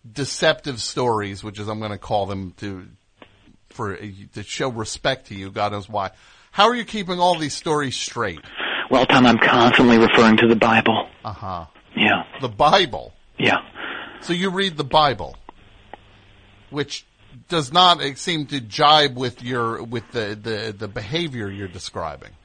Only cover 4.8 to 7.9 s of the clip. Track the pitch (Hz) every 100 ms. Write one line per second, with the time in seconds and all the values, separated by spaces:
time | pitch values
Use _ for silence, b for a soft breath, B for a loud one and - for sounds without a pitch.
4.8 | 107 - 143 131 _ 98 95 104 104 104
5.8 | 98 104 95 b b b b - 214 240
6.8 | 220 214 180 180 180 170 151 - - 151
7.8 | 135